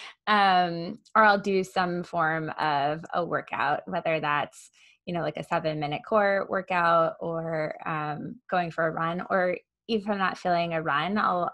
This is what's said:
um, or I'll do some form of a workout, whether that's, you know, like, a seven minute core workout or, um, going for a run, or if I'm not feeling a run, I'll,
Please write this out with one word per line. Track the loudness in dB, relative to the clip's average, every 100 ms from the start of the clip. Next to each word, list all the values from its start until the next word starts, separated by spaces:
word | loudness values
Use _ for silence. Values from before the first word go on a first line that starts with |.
| -18 -8 2
um, | 4 6 6 4 0 -8 -10 _
or | 6
I'll | 6 6
do | 2 0
some | 0 0 -2 -2
form | -4 -2 0 0 -4 -2
of | 0 2 0 -2 -4
a | -4
workout, | -2 -4 -4 -2 0 -2 -4
whether | -4 -2 -2
that's, | 0 0 -2 -8 -20 _ _ _ -8
you |
know, | -4
like, | -4 -6
a |
seven | -4 -2 -2 -4
minute | -4 -6 0
core | 2 2 0 -2
workout | -4 -2 0 4 4 2 -2
or, | -6 -6 -4 -4 -4 -6 -6
um, | -4 -4 -6 -10 -12 -4
going | -2 -2
for | -2 -2
a |
run, | 0 -2 -4 -2
or | 0 0 -2 -8 _ -4
if | -2 -2
I'm | 0
not | 0 0
feeling | 0 0 0
a | -2
run, | 0 0 0 0
I'll, | 0 0 0